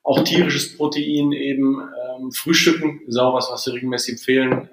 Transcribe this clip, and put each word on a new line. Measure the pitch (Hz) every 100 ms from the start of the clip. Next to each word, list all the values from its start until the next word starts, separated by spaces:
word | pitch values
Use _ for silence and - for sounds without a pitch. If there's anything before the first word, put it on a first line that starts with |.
auch | - -
tierisches | 165 170 170 143 - -
Protein | 147 147 147 147 143
eben. | 143 139 135 135 135 135 123 123 127
Ähm, | 131
Frühstücken | - 151 165 175 160 156 143 -
ist | 120
auch | 131
was, | 127 104
was | 101 -
wir |
regelmäßig | 123 127 120 -
empfehlen. | 117 - 131 131 123 -